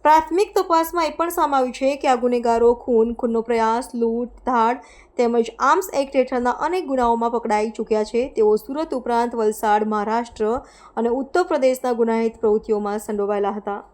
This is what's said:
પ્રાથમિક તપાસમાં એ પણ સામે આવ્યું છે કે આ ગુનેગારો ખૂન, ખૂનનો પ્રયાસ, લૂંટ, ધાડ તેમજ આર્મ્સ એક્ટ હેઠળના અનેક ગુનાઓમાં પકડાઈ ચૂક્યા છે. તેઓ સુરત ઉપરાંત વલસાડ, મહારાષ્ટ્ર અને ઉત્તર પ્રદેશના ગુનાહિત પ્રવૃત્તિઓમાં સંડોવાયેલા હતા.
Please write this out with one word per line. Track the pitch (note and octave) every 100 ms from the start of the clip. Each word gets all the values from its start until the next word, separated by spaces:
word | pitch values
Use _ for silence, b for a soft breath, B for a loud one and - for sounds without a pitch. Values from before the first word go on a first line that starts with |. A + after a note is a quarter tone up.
પ્રાથમિક | D4 D#4+ D#4 E4+ G#4+ G4+
તપાસમાં | F#4 E4 E4 F4 D#4
એ |
પણ | D4+ E4
સામે | E4+ D4+ C#4
આવ્યું | B3+
છે | - C4+ C#4+
કે | C#4+
આ | B3+
ગુનેગારો | B3 A#3+ A#3 A#3 A#3
ખૂન, | A#3+ - A3+ A3+
ખૂનનો | A#3 A#3 A3+
પ્રયાસ, | A3+ A#3 A3 A3+ A#3+ A#3+
લૂંટ, | A#3 A#3 A#3+
ધાડ | - - A#3+ A3+ C4 B B B -
તેમજ | A#3+ A#3+ A#3 -
આર્મ્સ | C4 E4 F#4+
એક્ટ | C#4 C#4 C#4
હેઠળના | B3+ B3+ B3
અનેક | - D4+ F#4 D4
ગુનાઓમાં | C4 A#3+ A#3 A#3
પકડાઈ | A#3+ A3+ G#3+ A3
ચૂક્યા | A3 G#3+ G#3+
છે. | G#3+ A#3 B3+ -
તેઓ | G#3+ G#3+
સુરત | - C#4 D#4+
ઉપરાંત | C4 B3 A#3 A#3+ A#3
વલસાડ, | G#3+ G#3+ A3 G#3+ G#3+
મહારાષ્ટ્ર | G#3+ G#3 A3+ A#3 - G#3+ B3 B B B -
અને | A#3
ઉત્તર | B3+ C4+ F4
પ્રદેશના | F4+ D4+ C4 B3+ B3+
ગુનાહિત | A#3 A3+ A3+ A3+ A3+
પ્રવૃત્તિઓમાં | A3 G#3+ G#3+ G#3 G#3 G#3+
સંડોવાયેલા | G#3+ G#3 G3+ G#3 G3+
હતા. | G#3 G3+ G3+ -